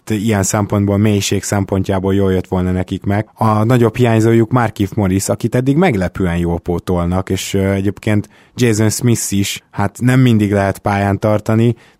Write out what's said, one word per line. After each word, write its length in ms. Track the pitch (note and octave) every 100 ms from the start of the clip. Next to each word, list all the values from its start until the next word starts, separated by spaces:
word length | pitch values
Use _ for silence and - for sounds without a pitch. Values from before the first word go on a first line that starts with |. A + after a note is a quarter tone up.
De 100 | -
ilyen 280 | G#2+ A2 G2+
szempontból, 540 | F#2+ A2 G2+ G#2 G2+ G2+
mélység 460 | G#2+ G2+ - G2+
szempontjából 720 | - G2+ G2 G2 F#2 F#2+ F#2+
jól 180 | G2 G2
jött 140 | F#2 F#2
volna 240 | F#2 F2+
nekik 340 | F#2 F#2 F#2+
meg. 240 | - G2+ A2
A 300 | - A2 G#2+
nagyobb 320 | A2+ B2 A#2 A2
hiányzójuk 540 | A#2+ A2+ A2 A#2 A2+
Markieff 420 | B2+ A2+ - G2
Morris, 360 | - G2 F#2+ -
akit 260 | G#2 A#2
eddig 220 | B2 C3 C#3+
meglepően 600 | F#3 G#2+ F2+ - F#2 E2+
jól 220 | E2+ E2+
pótolnak, 720 | - F2 - F2+ F2 F#2 F#2+
és, 240 | F#2+ -
ö, 160 | G2 G2
egyébként 580 | G2 G2 F#2+ - G#2 G2 _ _
Jason 360 | - A#2+ G#2+ A2
Smith 420 | - B2 A2+ -
is, 300 | G2 G2 - -
hát 280 | - G2+ -
nem 200 | B2 B2+
mindig 320 | B2+ A2 G#2
lehet 260 | G2+ G2 F#2
pályán 400 | - G2+ G2+ G2
tartani, 560 | G#2+ G#2+ - A2 A#2 A#2 - _